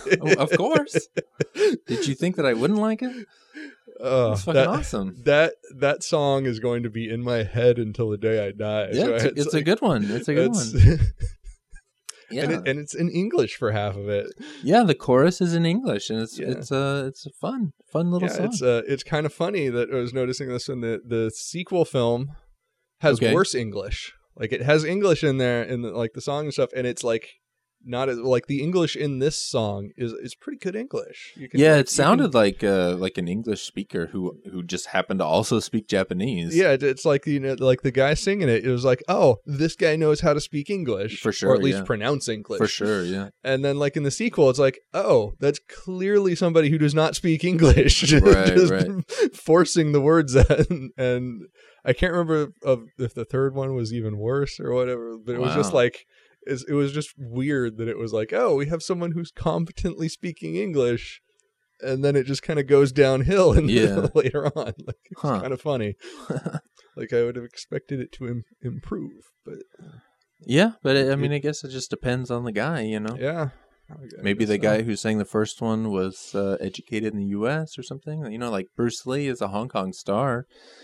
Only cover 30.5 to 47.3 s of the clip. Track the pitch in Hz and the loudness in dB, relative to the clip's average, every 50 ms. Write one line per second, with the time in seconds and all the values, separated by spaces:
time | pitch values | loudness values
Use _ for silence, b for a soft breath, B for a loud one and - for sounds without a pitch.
30.5 | 294 - - 180 185 214 247 277 - 113 - - - - - - - - 135 123 | -12 -10 -8 -8 -8 -8 -8 -8 -6 -8 -8 -8 -12 -20 -20 -20 -20 -18 -14 -4
31.5 | - 135 147 156 156 143 135 - - - 139 165 185 170 269 180 127 117 104 101 | 2 4 6 6 6 6 4 2 0 2 4 4 4 4 2 2 4 4 4 2
32.5 | 92 - 110 101 98 92 90 87 90 90 92 90 - 98 90 85 92 110 117 113 | 2 0 0 2 2 2 2 0 0 -2 -4 -4 -4 -4 -4 -4 -4 -4 -4 -4
33.5 | 101 - - - - 95 101 - - 107 101 - - 98 90 87 - - - 98 | -6 -6 -8 -10 -10 -10 -10 -6 -6 -6 -6 -6 -6 -6 -6 -6 -6 -10 -14 -12
34.5 | 92 90 87 85 90 78 - - - 92 92 - 101 92 85 78 80 95 110 - | -12 -10 -8 -6 -8 -8 -6 -4 -4 -4 -2 -2 -2 -2 0 2 2 2 2 2
35.5 | 123 110 - - - 110 - - 104 95 95 - 92 90 104 135 113 87 82 85 | 0 -2 -2 -2 -4 -6 -4 -2 0 0 0 -2 -2 -4 -4 -2 -4 -4 -4 0
36.5 | 160 170 190 160 135 131 143 139 131 - - 160 139 139 - 156 147 139 135 135 | 2 2 4 4 4 2 2 0 -2 0 0 0 0 2 0 -2 -2 -2 -2 -4
37.5 | 131 120 135 131 127 - - 135 120 135 131 147 151 - - 196 202 208 170 127 | -4 0 2 2 2 2 0 0 2 2 2 2 2 0 0 -2 -2 0 2 2
38.5 | 117 107 104 131 123 123 127 131 127 123 - - 185 - - - 117 - - - | 2 2 2 0 0 0 2 2 2 2 0 0 2 4 6 4 4 4 -2 -6
39.5 | 143 135 160 165 - - 185 160 151 160 160 151 147 - 175 160 147 151 147 - | -4 -2 -2 -2 0 0 2 2 2 4 4 2 2 4 2 2 2 2 -2 -4
40.5 | - 147 143 - 202 190 165 123 107 95 101 110 104 - - 110 101 - - 110 | -6 -6 -6 -4 -4 -4 -2 -2 -2 -2 -4 -6 -8 -4 -2 -2 -2 0 2 4
41.5 | 131 104 95 - 95 98 92 - 120 104 107 131 147 131 - 123 110 107 101 - | 4 4 4 2 0 0 -2 -4 -4 -2 -2 -2 -2 -2 -4 -6 -6 -8 -8 -8
42.5 | 107 95 110 101 - - 104 104 107 98 87 87 95 98 98 98 - _ - 131 | -2 0 0 0 0 -2 -2 0 0 0 -2 -2 -4 -4 -6 -8 -12 _ -4 -2
43.5 | 135 131 139 139 143 143 143 143 - 160 147 139 - - 220 240 - 180 151 131 | -2 0 0 -2 -2 -2 -2 -2 -2 -2 -2 -2 -2 -2 -4 -2 2 4 4 4
44.5 | 123 139 139 135 - - - _ - 180 202 220 151 120 104 107 - - 135 143 | 6 4 4 2 2 -2 -8 _ -6 -2 2 4 4 4 2 0 -4 -2 0 0
45.5 | 147 - - - - - - 190 185 180 185 196 208 202 196 185 175 - 185 170 | 0 -2 -6 -18 -20 -16 -12 -10 -8 -4 0 2 2 4 4 2 2 2 0 2
46.5 | 160 165 156 143 160 156 151 147 147 156 160 - - - - 170 | 4 4 4 4 4 2 2 2 4 4 2 2 0 0 0 0